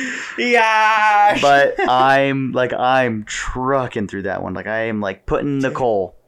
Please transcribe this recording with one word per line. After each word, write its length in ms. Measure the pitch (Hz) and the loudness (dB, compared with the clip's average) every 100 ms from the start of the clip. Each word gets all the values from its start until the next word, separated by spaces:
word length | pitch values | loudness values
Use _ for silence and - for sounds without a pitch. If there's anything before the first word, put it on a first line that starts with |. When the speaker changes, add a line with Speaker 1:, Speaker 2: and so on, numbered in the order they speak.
| 262 - - - | -6 -8 -10 -6
Speaker 1:
Yeah. 1000 | 240 233 220 220 214 220 214 208 208 - | 0 2 2 2 2 2 2 4 4 4
Speaker 2:
But 340 | 143 139 139 - | 4 4 4 2
Speaker 1:
<laughs> 80 | - | 0
Speaker 2:
I'm, 600 | 127 131 135 139 135 131 | 2 4 4 2 -2 -2
like, 220 | 127 123 | -2 -2
I'm 500 | 117 127 131 127 110 | 0 0 2 0 -2
trucking 840 | 107 - - 127 127 139 123 120 98 | -8 -10 -8 -4 -2 0 -2 -6 -6
through 160 | 98 | -6
that 200 | 98 92 | -6 -6
one. 100 | 95 | -6
Like, 140 | 95 95 | -8 -6
I 140 | 110 113 | -4 -4
am, 140 | 110 | -4
like, 240 | 101 98 - | -4 -6 -4
putting 340 | 151 143 139 | -4 -2 -2
the 100 | 131 | -2
Speaker 1:
Dude, 80 | 127 | -2
Speaker 2:
coal 380 | 127 104 92 - | 0 0 -2 -8